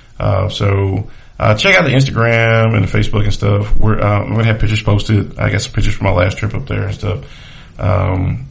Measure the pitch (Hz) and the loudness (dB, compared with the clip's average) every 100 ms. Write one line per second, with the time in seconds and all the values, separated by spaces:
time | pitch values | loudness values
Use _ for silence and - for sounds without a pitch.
0 | - - 101 98 98 - 101 98 98 95 | -20 -6 -2 0 -2 -2 0 0 0 -4
1 | - - - - - 110 196 196 147 135 | -6 -14 -20 -4 0 2 2 2 2 2
2 | 135 - 117 113 113 113 113 110 104 107 | 2 0 0 2 2 2 2 2 0 0
3 | 107 107 104 104 104 101 101 - 113 107 | 0 2 0 0 0 0 4 4 6 4
4 | 104 104 - 107 113 110 107 107 - 101 | 2 0 0 0 0 2 0 0 0 0
5 | - 107 - - 107 104 - - - - | 2 0 0 -4 -2 -2 -4 0 0 2
6 | 98 92 92 - 110 95 - 104 101 95 | 0 2 0 -2 -6 -6 -6 -6 -4 -6
7 | 98 98 - - - - - - 98 95 | -6 -6 -10 -18 -20 -20 -20 -6 -2 0
8 | 95 92 92 113 - | 0 -2 -2 -4 -6